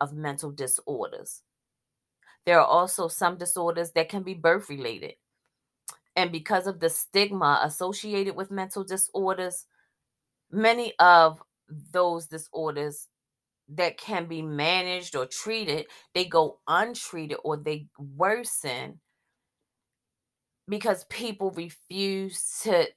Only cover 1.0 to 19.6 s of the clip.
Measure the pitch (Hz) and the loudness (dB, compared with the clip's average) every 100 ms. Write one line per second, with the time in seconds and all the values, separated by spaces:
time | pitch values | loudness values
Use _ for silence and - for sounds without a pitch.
1 | 95 98 98 - _ _ _ _ _ _ | -6 -8 -14 -16 _ _ _ _ _ _
2 | _ _ _ _ 175 170 - 165 180 - | _ _ _ _ 4 6 8 6 4 0
3 | 170 - 175 180 175 185 170 170 165 165 | -2 0 0 0 -4 -2 -2 -2 -2 0
4 | 160 202 185 175 165 190 196 139 120 107 | -2 -4 -8 0 2 2 0 -8 -8 -8
5 | 73 - _ _ _ _ _ _ - - | -12 -16 _ _ _ _ _ _ -16 -16
6 | _ 185 180 165 - 190 190 170 160 - | _ -2 -2 -4 0 0 0 0 0 0
7 | - 196 202 190 147 143 151 - 180 208 | 0 2 2 2 4 4 2 -2 -4 -6
8 | 214 202 196 - 190 196 190 202 190 190 | -4 -2 -2 -4 -8 -8 -6 -6 -6 -4
9 | - 196 190 185 180 - - _ _ _ | -2 0 0 0 -4 -8 -14 _ _ _
10 | _ _ _ _ - 196 226 240 233 - | _ _ _ _ -8 2 4 4 2 6
11 | 175 175 160 160 - _ - 151 - 180 | 10 10 10 4 -16 _ -20 -20 -4 2
12 | 175 170 160 160 - 156 156 147 147 147 | 2 0 -6 -12 -10 -6 -4 -2 -6 -8
13 | - _ _ _ _ _ - 151 175 - | -14 _ _ _ _ _ -10 -2 -2 -2
14 | - 190 170 165 156 147 156 185 180 180 | -6 -6 -4 -6 -6 -2 0 0 0 -4
15 | 175 139 131 - 214 220 180 156 - - | -6 -6 -6 -6 -6 -4 -2 -4 -6 -16
16 | _ 180 175 165 156 - - 170 226 233 | _ -2 2 4 2 0 0 2 2 -4
17 | - 170 156 143 151 151 151 151 147 - | -10 -8 -8 -6 -4 -4 -4 -6 -8 -16
18 | 143 139 190 226 240 - 143 123 127 - | -10 -2 0 0 -4 -6 -4 -6 -8 -14
19 | _ _ _ _ _ _ | _ _ _ _ _ _